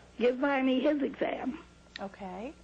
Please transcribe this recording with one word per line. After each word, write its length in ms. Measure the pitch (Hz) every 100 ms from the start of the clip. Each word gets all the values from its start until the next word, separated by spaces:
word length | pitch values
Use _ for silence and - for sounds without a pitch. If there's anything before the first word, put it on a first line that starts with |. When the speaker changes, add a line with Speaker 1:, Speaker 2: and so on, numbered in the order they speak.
| - -
Speaker 1:
give 200 | 240 254
Barney 400 | 285 277 262 262
his 200 | 294 294
exam. 560 | 269 - - - 262 311 - - - -
Speaker 2:
Okay. 540 | 202 - 190 185 254 -